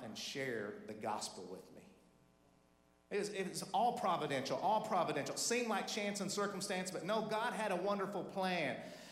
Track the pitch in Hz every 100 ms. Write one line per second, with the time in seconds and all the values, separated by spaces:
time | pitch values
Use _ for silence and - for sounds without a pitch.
0 | 117 104 - 143 135 113 104 101 - 107
1 | 110 107 - - 90 92 - - - -
2 | - - - - - - _ _ _ _
3 | - 202 - 190 185 160 - 190 240 233
4 | 196 170 147 139 - 131 180 214 - 196
5 | 156 147 139 135 - 240 233 196 - 220
6 | 202 202 190 208 202 196 185 185 185 -
7 | 165 220 208 214 240 190 214 180 196 202
8 | 190 208 - 190 185 180 139 113 - -
9 | -